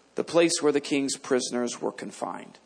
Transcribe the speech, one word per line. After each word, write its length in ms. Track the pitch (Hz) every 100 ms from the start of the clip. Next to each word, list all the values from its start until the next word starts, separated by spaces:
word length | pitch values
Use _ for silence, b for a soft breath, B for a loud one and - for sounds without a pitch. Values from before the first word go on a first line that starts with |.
| b -
the 80 |
place 360 | - 170 170 -
where 120 | 147
the 80 | 143
king's 360 | 143 143 135 -
prisoners 640 | - 127 123 123 120 -
were 120 | 117
confined. 680 | - 104 - - 95 - -